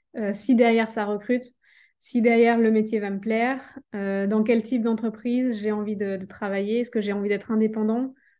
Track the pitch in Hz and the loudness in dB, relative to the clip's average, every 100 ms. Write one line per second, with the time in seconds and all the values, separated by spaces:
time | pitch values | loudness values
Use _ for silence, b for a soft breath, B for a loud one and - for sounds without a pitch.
0 | _ 247 208 202 - 240 233 226 220 220 | _ -8 -6 -4 2 4 6 4 0 -2
1 | 202 208 208 247 247 _ b b b b | -4 -4 -2 -4 -4 _ b b b b
2 | - 247 226 233 233 233 226 220 214 220 | -6 0 4 6 6 4 4 2 2 -2
3 | 202 196 214 220 240 262 - - - 208 | -4 -6 -2 -2 -2 -4 -10 -20 -14 -8
4 | 196 196 196 214 220 233 220 254 226 226 | -4 -2 0 2 2 2 0 -2 0 -2
5 | 226 214 247 247 254 220 208 208 208 202 | -4 -6 -4 -2 0 -2 -4 -4 -4 -4
6 | 202 190 190 - 208 196 202 226 240 233 | -4 -6 -10 -8 -4 -2 -2 -2 -2 -4
7 | 202 202 202 202 - 220 220 220 214 226 | -2 -2 -2 -2 -2 0 2 0 0 0
8 | 262 b b | -4 b b